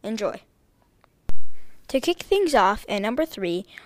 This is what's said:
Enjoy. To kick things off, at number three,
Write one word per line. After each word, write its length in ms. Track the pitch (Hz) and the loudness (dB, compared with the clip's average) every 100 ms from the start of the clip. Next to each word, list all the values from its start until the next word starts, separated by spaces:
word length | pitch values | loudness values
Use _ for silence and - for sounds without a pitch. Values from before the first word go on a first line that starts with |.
Enjoy. 380 | 196 220 196 - _ _ _ _ _ _ _ _ _ - - - - - - | -10 -8 -8 -10 _ _ _ _ _ _ _ _ _ 6 6 2 -4 -14 -6
To 120 | 269 | -4
kick 200 | 254 349 | -4 -6
things 340 | - 392 370 | -2 -2 0
off, 300 | 269 190 208 - | 2 0 -2 -6
at 140 | 202 | -8
number 220 | 208 254 | -6 -6
three, 420 | 320 - 185 170 - - | -6 -6 -8 -8 -10 -20